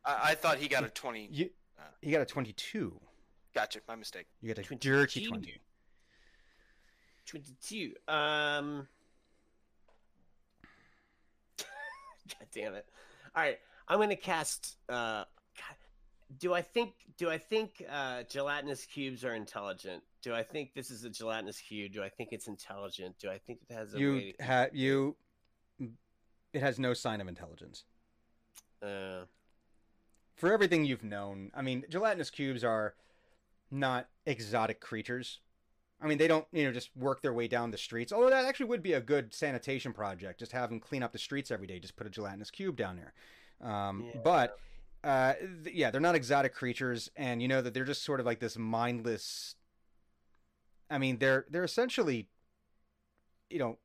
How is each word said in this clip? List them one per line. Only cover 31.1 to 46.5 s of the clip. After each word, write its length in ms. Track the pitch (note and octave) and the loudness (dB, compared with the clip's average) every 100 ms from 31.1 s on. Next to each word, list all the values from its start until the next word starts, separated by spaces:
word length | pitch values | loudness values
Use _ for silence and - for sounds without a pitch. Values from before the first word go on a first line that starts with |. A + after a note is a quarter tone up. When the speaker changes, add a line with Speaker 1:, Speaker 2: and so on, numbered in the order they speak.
| G2+ G2+ G2 G2 | -4 -4 -6 -8
Speaker 2:
I 80 | - | -6
mean, 220 | C3 B2+ C#3+ | -2 -4 -4
gelatinous 400 | E3+ A3 F#3 C#3+ | 0 0 0 -4
cubes 340 | - C#3 B2 | -4 -4 0
are 320 | A#2 A2 G#2+ - _ _ _ _ _ _ _ | 2 2 0 -4 _ _ _ _ _ _ _
not 360 | C#3 C3+ B2+ - _ - | 0 2 0 -4 _ -4
exotic 540 | A#2+ G#2+ A2+ A2 - | -4 0 2 2 0
creatures. 640 | - A2 - B2 B2+ - _ _ _ _ _ _ | -6 -6 -4 -6 -6 -14 _ _ _ _ _ _
I 60 | D#3 | 0
mean, 100 | D3 | 6
they 100 | D#3+ | 8
don't, 180 | D#3 D#3 | 6 4
you 100 | E3+ | 2
know, 80 | C#3+ | 2
just 240 | B2 - C3+ | 0 -6 -2
work 260 | C3+ C3 | 0 2
their 120 | C#3+ | 0
way 140 | A#2 A#2 | 0 2
down 220 | A#2+ A#2+ | 2 0
the 60 | G#2 | -4
streets. 360 | - A#2 A#2 | -4 -4 0
Although 160 | G#3 B3+ | 6 8
that 160 | C4 C4 | 8 4
actually 220 | C4+ A#3+ | 0 0
would 140 | A#3+ | 0
be 100 | F3 | 2
a 80 | C#3+ | 2
good 320 | A2+ C#3+ A2+ | 4 2 2
sanitation 580 | - D3+ B2+ - C3+ C3 | -2 0 0 -2 -2 -4
project. 480 | G#2+ G#2 F#2 F#2+ F2 | -4 -4 -4 -10 -10
Just 120 | A#2 | -6
have 160 | B2+ A#2+ | -2 -2
them 100 | A2+ | -4
clean 240 | - C#3 | -4 -2
up 80 | A#2+ | -2
the 80 | - | -4
streets 320 | - C#3 C#3 | -4 -4 -2
every 160 | A2 F#2+ | -4 -4
day. 100 | F#2 | -10
Just 160 | F2+ - | -12 -12
put 100 | G#2 | -10
a 20 | |
gelatinous 400 | F#2+ G2+ G2 G#2+ | -6 -6 -8 -12
cube 280 | - F#3+ B2+ | -6 -4 -2
down 180 | G2 F2+ | -4 -4
there. 180 | D2 - - - - _ | -12 -20 -20 -20 -20 _
Um, 440 | B2 G#2 G2+ G2 A#2 A#2 | -4 -2 0 -2 -6 2
Speaker 3:
Yeah. 60 | |
Speaker 2:
but, 340 | C#3 E3+ A#2+ - - - - - | 6 6 4 0 -16 -16 -16 -6
uh, 300 | D3 C3 C3 C#3 F#3+ E3+ | 2 4 4 2 -4 -10
th-, 120 | D#3 E3 | -6 0
yeah, 160 | B2+ | 2
they're 100 | A#2+ | 4
not 140 | E3+ E3+ | 6 4
exotic 400 | A#2+ C#3 C3+ | 6 4 4